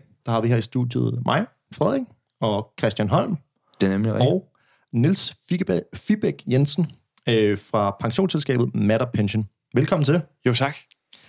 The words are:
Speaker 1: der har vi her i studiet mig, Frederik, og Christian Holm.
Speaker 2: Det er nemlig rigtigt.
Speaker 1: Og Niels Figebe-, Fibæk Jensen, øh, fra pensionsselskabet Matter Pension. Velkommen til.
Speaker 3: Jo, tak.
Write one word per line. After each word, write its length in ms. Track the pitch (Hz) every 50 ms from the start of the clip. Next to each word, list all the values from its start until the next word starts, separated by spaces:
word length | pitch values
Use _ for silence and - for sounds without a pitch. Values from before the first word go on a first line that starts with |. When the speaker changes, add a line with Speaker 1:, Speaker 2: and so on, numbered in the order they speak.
| - _ _ _ -
Speaker 1:
der 60 | 117
har 100 | 113 113
vi 60 | 117
her 100 | 117 123
i 40 | 113
studiet 600 | 107 - - 127 123 120 - 127 120 113 120 120 -
mig, 200 | - 127 175 233 - _ _ _ _ -
Frederik, 280 | - - 202 269 269 247 - _ _ _ _ _ -
og 320 | 117 110 104 101 - - _ -
Christian 300 | 123 110 - - 107 95
Holm. 280 | 147 185 254 240 175 - - _ _ _ _ _ _ -
Speaker 2:
Det 60 | 95
er 40 | 95
nemlig 220 | 98 98 110 110 107
rigtigt. 180 | 113 123 143
Speaker 1:
Og 160 | 175 190 - _ _ _ _ _ _ _ _ _ -
Niels 440 | 117 127 170 196 - - - - - - -
Figebe-, 320 | 180 175 185 - 127 170 - - -
Fibæk 500 | - - - 214 208 214 - - - - -
Jensen, 400 | 127 135 143 - - 185 165 - - - _ _ _ _ _ 123
øh, 280 | 113 110 107 104 101
fra 380 | 98 - - - 107 101 101 - -
pensionsselskabet 760 | - 113 - - 190 175 - 156 - - 127 120 120 123 123
Matter 300 | 113 104 104 110 113 127 120 -
Pension. 360 | 110 107 98 - 110 107 - _ _ _ _ -
Velkommen 320 | - 156 - 190 160 143
til. 160 | 135 160 175 - - _ _ -
Speaker 3:
Jo, 80 | 127 117
tak. 220 | 127 139 143 151 - - _ _ _ _ _ - - -